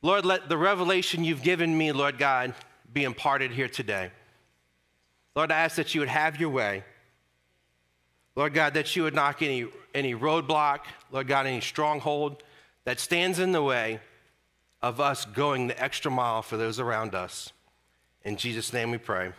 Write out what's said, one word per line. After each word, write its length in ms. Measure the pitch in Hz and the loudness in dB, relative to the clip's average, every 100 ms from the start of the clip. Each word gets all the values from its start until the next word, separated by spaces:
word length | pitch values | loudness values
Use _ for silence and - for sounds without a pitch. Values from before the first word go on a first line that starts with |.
Lord, 240 | 156 202 185 | 4 2 4
let 220 | 185 143 | 0 2
the 100 | 165 | 2
revelation 640 | 180 202 180 190 165 175 | 4 4 2 2 2 0
you've 200 | 165 151 | 0 2
given 360 | 135 180 165 160 | 2 2 2 2
me, 140 | 156 | 2
Lord 260 | 139 143 131 | 2 0 2
God, 340 | 143 131 127 123 - _ _ | 2 2 0 -6 -16 _ _
be 120 | 123 | -2
imparted 480 | 139 120 147 139 131 | -2 0 0 2 0
here 160 | 120 127 | -2 -4
today. 420 | - 123 101 92 - _ _ _ _ _ _ _ _ _ _ _ - | -4 -4 -4 -4 -10 _ _ _ _ _ _ _ _ _ _ _ -2
Lord, 160 | 156 | 0
I 80 | 160 | 2
ask 160 | 165 160 | 2 0
that 180 | 156 | -2
you 60 | 160 | -2
would 80 | 143 | 0
have 320 | 143 156 147 | 0 0 0
your 100 | 165 | -2
way. 320 | 131 107 98 98 - _ _ _ _ _ _ _ _ _ _ _ _ _ | 0 0 -2 -8 -20 _ _ _ _ _ _ _ _ _ _ _ _ _
Lord 200 | - 151 | -2 0
God, 200 | 147 151 | 2 2
that 220 | 147 147 165 | 2 -2 0
you 80 | |
would 100 | 156 | 0
knock 260 | 143 143 143 | 2 0 0
any, 280 | 156 127 113 - - | -2 -2 -4 -10 -8
any 220 | 135 135 120 | -4 -2 -2
roadblock, 640 | 143 160 139 156 147 143 - - - | 2 2 2 2 2 0 -6 -20 -8
Lord 160 | 131 131 | -6 0
God, 180 | 139 135 | 0 2
any 140 | 123 | -2
stronghold 840 | - - 151 151 151 147 147 143 - - - _ | -4 0 0 0 0 0 -2 -6 -20 -20 -20 _
that 140 | - 120 | -6 -4
stands 400 | - 175 180 175 | 0 2 2 2
in 140 | 185 | 2
the 100 | 175 | 2
way 380 | 143 123 110 110 - - _ _ _ _ _ _ | 4 2 0 -4 -10 -20 _ _ _ _ _ _
of 200 | 120 120 | -4 2
us 240 | 143 165 | 0 0
going 420 | 104 107 147 135 123 | -4 0 0 2 0
the 160 | 123 | -2
extra 260 | 135 - 151 | -4 -2 -2
mile 320 | 127 123 113 | 0 2 0
for 160 | 113 113 | -2 -2
those 220 | 113 110 | -2 -2
around 340 | 120 110 110 | -2 -2 -2
us. 400 | 95 90 - - - _ _ _ _ _ _ | -4 -6 -10 -16 -18 _ _ _ _ _ _
In 140 | 101 104 | -8 -6
Jesus' 360 | 123 113 110 | -4 -4 -4
name 200 | 123 117 | -4 -2
we 60 | 120 | -4
pray. 340 | - 98 90 | -2 -4 -4